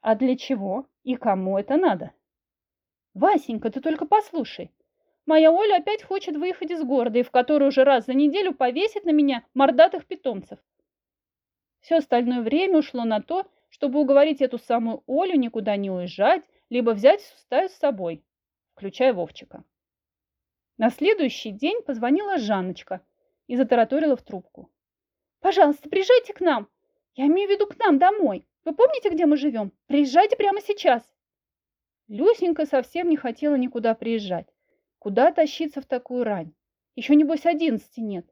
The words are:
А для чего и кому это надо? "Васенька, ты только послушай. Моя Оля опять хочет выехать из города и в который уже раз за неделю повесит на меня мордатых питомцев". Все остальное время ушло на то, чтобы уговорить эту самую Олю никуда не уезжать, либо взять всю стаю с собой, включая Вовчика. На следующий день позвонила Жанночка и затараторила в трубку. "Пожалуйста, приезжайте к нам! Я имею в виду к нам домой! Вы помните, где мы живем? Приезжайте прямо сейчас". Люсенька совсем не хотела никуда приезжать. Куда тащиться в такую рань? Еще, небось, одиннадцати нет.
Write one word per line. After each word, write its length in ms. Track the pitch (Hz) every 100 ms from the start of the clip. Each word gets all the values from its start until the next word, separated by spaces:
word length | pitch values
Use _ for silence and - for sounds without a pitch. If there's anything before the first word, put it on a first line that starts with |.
А 140 | 220 220
для 200 | 254 262
чего 500 | - 254 196 202 277 _
и 120 | 254 247
кому 420 | 233 190 190 196
это 200 | 202 285
надо? 340 | 370 190 - _ _ _ _ _ _ _ _ _ _
"Васенька, 580 | 190 311 381 - 220 226
ты 100 | 262
только 240 | 320 311 320
послушай. 680 | 427 415 339 - - 175 _ _ _ _ _ -
Моя 240 | 311 320
Оля 240 | 339 427 370
опять 280 | 311 427
хочет 340 | - 381 381 302
выехать 340 | 349 359 320
из 100 | 339 262
города 340 | 269 233 226
и 40 |
в 80 | 247
который 360 | 247 247 302 277
уже 160 | 285
раз 220 | 262 262 226
за 80 |
неделю 400 | 262 294 349 381
повесит 500 | 277 254 254 427 415
на 80 | 403
меня 340 | 302 285 247 _
мордатых 520 | 254 277 254 349 359 -
питомцев". 520 | - 262 196 - - _ _ _ _ _ _ _ _ _ _ _ _
Все 160 | _ 330
остальное 440 | 302 240 240 247
время 380 | 226 285 381 330
ушло 240 | 294 247
на 180 | 233 214
то, 240 | - 349 381 _ _
чтобы 320 | _ 285 269
уговорить 420 | 269 277 302 285
эту 160 | 262 240
самую 460 | _ 233 226 220 -
Олю 300 | 269 370 330
никуда 400 | 240 226 214 202
не 160 | 196
уезжать, 520 | 185 175 - 208 359 - _ _
либо 220 | 240 233
взять 300 | 214 247 403
всю 160 | - _
стаю 280 | _ 254 370
с 60 |
собой, 500 | _ 294 208 175 160 _ _ _ _ _
включая 400 | _ 196 - 262
Вовчика. 520 | 196 160 - - - _ _ _ _ _ _ _ _ _ _ _ -
На 120 | 226
следующий 640 | - 320 427 277 - 226
день 320 | 202 302 453
позвонила 540 | - 240 240 311 415 359
Жанночка 640 | 214 196 185 180 - 185 _ _ _ _ _
и 100 | 247
затараторила 580 | 269 240 226 277 311 254
в 60 |
трубку. 500 | _ 190 - - - _ _ _ _ _ _ _
"Пожалуйста, 480 | 381 370 302 294 302
приезжайте 440 | 381 381 494 480
к 60 | 415
нам! 300 | 370 247 202 _ _ _ _ -
Я 120 | 277
имею 220 | 349 403
в 20 |
виду 160 | 403 415
к 100 | -
нам 200 | 415 277
домой! 480 | 359 427 302 190 _ _
Вы 100 | -
помните, 360 | 302 508 554 415
где 160 | 320 330
мы 100 | 294
живем? 380 | 285 226 202 _ _
Приезжайте 500 | 285 277 294 427 494
прямо 240 | 403 403
сейчас". 420 | 427 403 330 233 _ _ _ _ _ _ _ _ _ _ _
Люсенька 580 | 208 349 453 359 330 311
совсем 440 | 269 247 330 349
не 80 | 302
хотела 380 | 247 226 294 277
никуда 380 | 247 240 226
приезжать. 540 | 220 226 226 202 175 - _ _ _ _ _
Куда 320 | 208 196 302
тащиться 480 | 359 311 - 320 285
в 60 | 269
такую 380 | 247 247 247
рань? 300 | 226 196 160 _ _ _ _ -
Еще, 180 | 226
небось, 320 | 294 294 311 339
одиннадцати 540 | 311 330 226 _ -
нет. 260 | 220 190 -